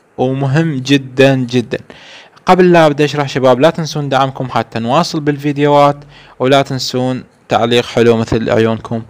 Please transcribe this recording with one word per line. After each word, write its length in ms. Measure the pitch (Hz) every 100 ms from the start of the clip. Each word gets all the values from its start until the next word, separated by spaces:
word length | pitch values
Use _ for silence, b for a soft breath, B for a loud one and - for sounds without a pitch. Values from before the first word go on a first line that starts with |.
| _ -
ومهم 580 | 127 135 139 143 165 135
جدا 580 | 127 139 127 127 135
جدا. 440 | 131 120 123 113 - - B B B B B -
قبل 260 | 185 180
لا 140 | 170 160
أبدأ 180 | 143
أشرح 240 | 147 147 139
شباب، 320 | 139 131 123
لا 100 | 151
تنسون 380 | 170 156 151 143
دعمكم 400 | 135 135 127 127
حتى 300 | 120 110 117
نواصل 420 | 117 143 175 165
بالفيديوهات، 760 | 147 143 147 143 147 143 143 143 - B B B
ولا 240 | 127 139
تنسون 640 | 135 135 - 123 127 127 - _ -
تعليق 360 | 104 117 120
حلو 320 | 117 - 117 113
مثل 340 | 113 117 113
عيونكم 520 | 110 113 113 - 117 113